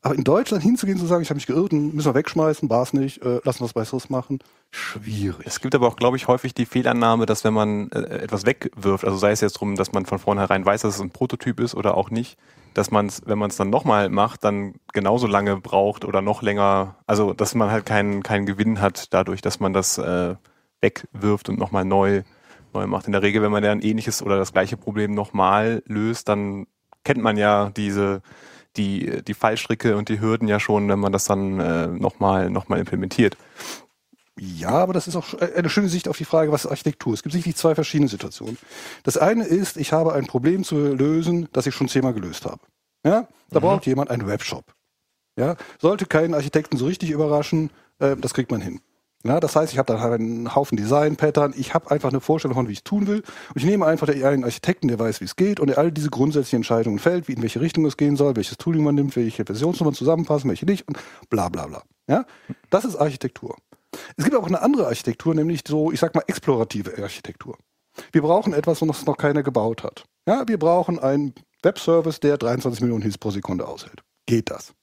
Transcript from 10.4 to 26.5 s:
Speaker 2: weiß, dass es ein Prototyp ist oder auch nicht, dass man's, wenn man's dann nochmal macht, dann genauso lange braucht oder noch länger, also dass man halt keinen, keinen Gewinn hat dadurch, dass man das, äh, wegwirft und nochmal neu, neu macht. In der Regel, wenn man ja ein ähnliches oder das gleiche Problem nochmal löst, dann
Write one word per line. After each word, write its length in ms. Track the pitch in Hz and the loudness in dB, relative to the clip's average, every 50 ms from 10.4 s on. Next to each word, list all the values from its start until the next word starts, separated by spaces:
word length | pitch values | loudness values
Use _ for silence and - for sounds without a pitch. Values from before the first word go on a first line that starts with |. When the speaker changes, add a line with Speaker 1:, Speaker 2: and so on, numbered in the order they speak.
| 101 92 98 95 92 | 2 2 2 2 4
Speaker 2:
weiß, 160 | 98 101 110 | 2 2 2
dass 140 | - 107 95 | 0 -2 -2
es 60 | 101 | -2
ein 100 | 98 90 | -6 -8
Prototyp 480 | _ - 131 127 - - - 123 113 - | _ -4 -4 -4 -4 -6 -4 -6 -2 -2
ist 160 | 120 120 - | -2 -2 -2
oder 200 | - 101 104 92 | -2 0 0 2
auch 140 | 92 107 - | 2 0 0
nicht, 300 | - 113 120 - - _ _ _ _ _ _ - _ | -2 -4 -4 -6 -12 _ _ _ _ _ _ -6 _
dass 160 | - 101 - | -2 -2 2
man's, 320 | - 107 104 101 - - - | 2 0 0 0 -6 -10 -6
wenn 120 | - 107 | -4 -2
man's 180 | 104 104 101 - | -2 -2 -4 -2
dann 140 | - 98 98 | -2 -2 0
nochmal 400 | 104 113 - - 110 104 101 95 | 0 0 2 2 2 2 2 2
macht, 340 | 101 101 101 117 - - - | 2 2 0 0 -2 -2 -2
dann 300 | 107 104 101 101 98 90 - _ - | 0 0 0 -6 -8 -12 -16 _ -6
genauso 360 | - 110 98 98 107 123 123 | -4 -2 2 2 2 2 2
lange 300 | 110 101 101 101 101 98 | 2 2 2 2 0 -2
braucht 460 | 95 - - - 95 98 104 104 - - | -4 -4 -2 0 2 2 2 -2 -4 -6
oder 200 | 101 98 98 95 | -2 -2 -2 0
noch 180 | 104 104 - | 0 -4 -2
länger, 540 | 120 104 101 101 101 98 98 95 95 95 92 _ _ | -2 -2 0 2 2 4 4 2 0 -2 -8 _ _
also 280 | - 104 101 107 98 90 | -2 0 0 2 0 0
dass 200 | - 104 - - | -2 -4 -2 2
man 160 | 117 110 101 | 0 2 2
halt 160 | 110 110 101 | 0 -2 -2
keinen, 380 | - 113 104 101 104 101 98 95 | 0 0 0 0 0 -2 -4 -4
keinen 240 | - 110 98 98 | -2 -2 -2 0
Gewinn 340 | 98 98 95 104 110 110 101 | -2 -2 0 0 0 2 2
hat 320 | 101 98 - - - - - | 0 0 0 -2 -8 0 0
dadurch, 280 | 92 98 95 90 95 | 0 0 0 -4 -4
dass 180 | - - - - | -4 -6 -4 -2
man 140 | 104 95 95 | -2 0 0
das, 260 | 98 92 - - - | 0 0 0 -2 -2
äh, 360 | - 87 90 90 90 87 85 - _ _ _ _ _ _ _ _ | -2 -2 -2 -2 -2 -2 -4 -8 _ _ _ _ _ _ _ _
wegwirft 680 | - 107 - - - - - 110 98 104 104 101 - - | 0 0 0 0 -18 -16 -12 -4 0 0 0 0 -2 -6
und 100 | 101 101 | -4 -4
nochmal 260 | 95 92 - 98 92 | -4 -2 -2 -2 0
neu, 380 | 95 95 98 98 98 101 98 95 _ _ _ _ _ - - - _ _ | 2 2 4 4 4 2 0 -2 _ _ _ _ _ -20 -20 -20 _ _
neu 140 | 101 98 | -6 -4
macht. 180 | 98 98 95 - | -4 -4 -4 -4
In 60 | - | -2
der 100 | 101 98 | -2 2
Regel, 220 | 98 101 101 110 104 | 2 2 2 2 0
wenn 80 | 104 | 2
man 120 | 104 104 104 | 0 2 2
ja 80 | 104 | 2
ein 100 | 104 104 | 0 0
ähnliches 420 | - 107 107 110 110 120 107 - - | 0 -2 -2 -2 -4 -4 -6 -6 -2
oder 140 | 101 98 | 0 0
das 140 | 98 95 - | 0 0 0
gleiche 260 | - 98 95 101 - | 0 0 0 0 -4
Problem 360 | - - - 104 107 107 101 104 | -8 -8 -8 -4 -4 -2 -2 -2
nochmal 680 | 104 101 - - 101 92 92 98 104 107 113 117 110 - | -4 -4 -4 0 0 2 4 4 2 2 0 -2 -4 -6
löst, 420 | - 107 104 107 113 117 - - | -6 -4 -2 -2 -2 -4 -4 -2
dann 380 | - 104 101 101 101 | -2 -2 -2 -2 -6